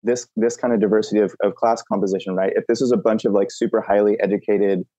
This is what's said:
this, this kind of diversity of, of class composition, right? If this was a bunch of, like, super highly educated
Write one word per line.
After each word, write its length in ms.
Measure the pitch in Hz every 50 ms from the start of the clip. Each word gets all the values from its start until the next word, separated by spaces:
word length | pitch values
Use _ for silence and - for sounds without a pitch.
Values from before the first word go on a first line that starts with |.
| _
this, 260 | 107 120 123 - _ _
this 200 | - 107 117 117
kind 180 | - - 123 120
of 60 | 107
diversity 400 | 104 101 104 107 107 - 104 107
of, 140 | 104 95 - - 104
of 120 | 101 95
class 280 | - - 113 113 113 -
composition, 540 | _ 110 101 98 95 95 95 - 98 92
right? 160 | 90 95 98 -
If 120 | 110 - _
this 120 | 117 113
was 120 | 135 123 123
a 40 |
bunch 280 | 107 - 113 110 110 -
of, 80 | 117 101
like, 180 | 101 98 95
super 300 | - - 120 110 - 110
highly 400 | 104 - 101 104 104 104 104 -
educated 640 | - 95 101 101 - - 104 101 104 98 98 92 92 _ _